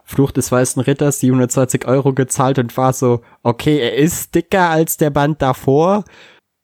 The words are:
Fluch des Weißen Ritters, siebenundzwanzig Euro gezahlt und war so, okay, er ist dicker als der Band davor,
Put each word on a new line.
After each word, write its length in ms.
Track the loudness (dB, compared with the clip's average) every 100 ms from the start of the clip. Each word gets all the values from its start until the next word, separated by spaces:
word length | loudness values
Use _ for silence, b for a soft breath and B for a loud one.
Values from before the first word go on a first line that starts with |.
Fluch 280 | -4 -2 0
des 200 | -2 -2
Weißen 300 | 0 0 -2
Ritters, 380 | -2 0 0 0
siebenundzwanzig 680 | 0 2 0 0 -2 -2 0
Euro 240 | 0 0
gezahlt 440 | -2 -2 -2 0 0
und 160 | -2 0
war 160 | 0
so, 300 | 0 0 0 b b
okay, 340 | -4 -2 0 0
er 160 | 0 0
ist 380 | 0 -2 -4 -4
dicker 340 | 0 0 2
als 280 | 2 0 0
der 140 | 0
Band 300 | 2 0 0
davor, 640 | -2 0 0 2 2 0 -4 B B B _ _